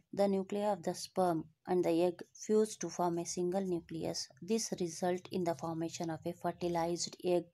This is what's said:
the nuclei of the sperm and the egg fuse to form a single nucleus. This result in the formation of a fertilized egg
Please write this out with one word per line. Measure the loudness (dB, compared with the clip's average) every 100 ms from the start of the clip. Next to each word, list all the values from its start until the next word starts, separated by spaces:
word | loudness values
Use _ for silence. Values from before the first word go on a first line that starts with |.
| -8
the | 2 4
nuclei | 4 0 0 0
of | 0
the | -2
sperm | -4 -4 2 4 2 -2 _ 0
and | 2
the | 4 4
egg | 4 0 -10
fuse | -16 2 4 4 0
to | -8
form | -2 0 0
a | -4
single | -2 0 0
nucleus. | 0 -2 -4 -6 -4 -6 -8 -12
This | -2 -2 0 -2
result | -4 0 0 0 -2
in | -2
the | -2
formation | -2 -4 -4 -4 -4 -6
of | -4
a | -6
fertilized | -4 -4 -2 -2 0 0 -2 -4 -4
egg | 2 2 2